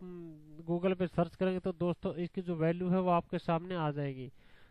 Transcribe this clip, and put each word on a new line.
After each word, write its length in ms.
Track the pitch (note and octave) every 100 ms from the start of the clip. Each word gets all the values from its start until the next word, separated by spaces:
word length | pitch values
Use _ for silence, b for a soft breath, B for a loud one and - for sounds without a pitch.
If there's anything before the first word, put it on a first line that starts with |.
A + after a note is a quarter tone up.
हम्म, 640 | F3+ F3 E3+ D#3 D3+ D3+ E3
Google 300 | F3 F#3 F#3
पे 100 | F3+
सर्च 280 | - E3+ -
करेंगे 240 | F#3 F#3
तो 120 | F#3+
दोस्तों 400 | E3+ F3 E3 G3 D#3+
इसकी 240 | F3 -
जो 140 | F3 E3
वैल्यू 340 | D#3+ F3 F3+
है 100 | F#3
वो 100 | F3+
आपके 280 | E3+ - F3
सामने 360 | - E3 F3+ F3+
आ 120 | D3+
जाएगी। 400 | C#3+ C#3 C3 B2 - b b b